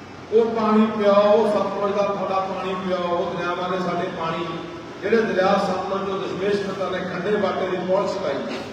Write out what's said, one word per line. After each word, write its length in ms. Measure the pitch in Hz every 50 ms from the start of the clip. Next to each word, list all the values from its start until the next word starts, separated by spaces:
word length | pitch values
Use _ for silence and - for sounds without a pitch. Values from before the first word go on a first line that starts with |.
| - - - - - - 208
ਉਹ 140 | 226 233
ਪਾਣੀ 400 | 220 220 226 220 214 214 214 220
ਪਿਆਓ, 460 | 220 - 214 202 202 196 202 208 208 208
ਉਹ 180 | 226 214 214
ਸਤਲੁਜ 420 | 208 196 196 196 196 196 202 196 196
ਦਾ 100 | 208 202
ਤੁਹਾਡਾ 380 | 202 196 190 185 190 196 190
ਪਾਣੀ 340 | 190 190 185 185 185 190 190
ਪਿਆਓ, 340 | 196 190 185 180 175 175 170
ਉਹ 280 | 175 175 190 180 185
ਦਰਿਆਵਾਂ 320 | 175 170 165 175 185 180 180
ਦੇ 80 | 190 185
ਸਾਡੇ 300 | 185 175 170 175 180 185 - 170
ਪਾਣੀ, 260 | 165 165 175 175 175 170 170 165 - - - - - - - - -
ਜਿਹੜੇ 140 | 202 220
ਦਰਿਆ 440 | 226 214 190 190 185 185 196 202 190 -
ਸਤਲੁਜ 380 | 185 185 185 - 185 196 196 196
ਜੋ 120 | 196 190 190
ਦਸ਼ਮੇਸ਼ 380 | - - 170 180 185 208 202
ਪਿਤਾ 340 | 196 196 190 180 - 190 180
ਨੇ 80 | 185 180
ਖੰਡੇ 380 | 185 180 175 175 180 202 214
ਬਾਟੇ 300 | 202 190 - - - 190
ਦੀ 100 | 185 185
ਪਹੁੰਚ 340 | 180 180 185 185 202 208 -
ਛਕਾਈ 460 | - - - - 139 - - - - - - -